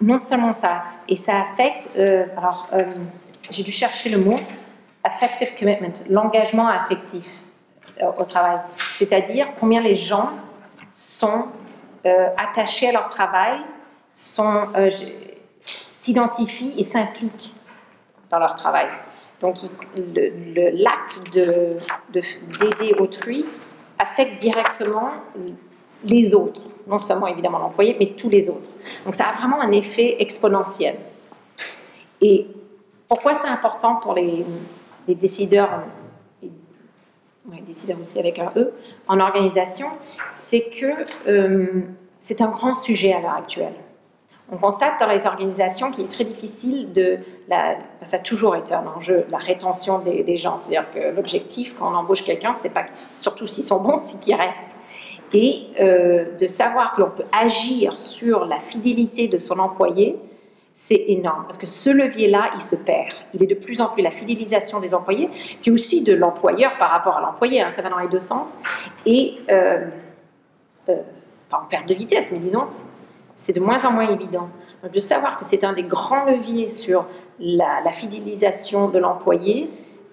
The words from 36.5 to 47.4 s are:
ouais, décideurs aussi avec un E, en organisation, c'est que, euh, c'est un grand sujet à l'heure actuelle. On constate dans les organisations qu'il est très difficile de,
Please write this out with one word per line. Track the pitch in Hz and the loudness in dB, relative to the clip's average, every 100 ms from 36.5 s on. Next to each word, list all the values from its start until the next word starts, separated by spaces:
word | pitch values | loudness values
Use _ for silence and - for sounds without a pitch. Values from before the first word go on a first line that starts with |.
| 165 - _ _ _ _ _ _ _ 247 | -20 -20 _ _ _ _ _ _ _ -20
ouais, | 165 190 | -18 -16
décideurs | 165 196 170 | -10 -8 -10
aussi | 170 - | -6 -2
avec | 175 170 | -2 -2
un | 170 214 | -2 0
E, | 247 - - - - | 0 -4 -16 -10 0
en | 190 | 2
organisation, | 190 196 190 180 180 - 285 - - - - | 4 4 2 2 0 -4 -10 -12 -16 -14 -8
c'est | - - 233 233 | -4 2 2 0
que, | - 269 311 - - - | -4 -4 -4 -8 -4 2
euh, | 202 190 190 185 185 180 - - _ | 4 6 4 2 -2 -4 -10 -20 _
c'est | - 220 | -6 0
un | 220 | 0
grand | - 254 247 | 0 -2 0
sujet | - 208 190 | 0 2 4
à | 175 | 2
l'heure | 170 156 | 0 -4
actuelle. | - - - 165 - _ _ _ _ - - | -6 -6 -6 -8 -20 _ _ _ _ -20 -16
On | 180 | 0
constate | 196 202 285 302 | 0 2 0 2
dans | 233 | 2
les | 202 202 | 2 0
organisations | 185 190 190 185 - 269 | -2 -2 0 0 0 -4
qu'il | 262 | -4
est | - | -6
très | - | -4
difficile | 220 - 214 - 247 277 196 | -4 -6 -8 -4 -2 -4 0
de, | 180 185 185 - - | 2 2 0 -6 -18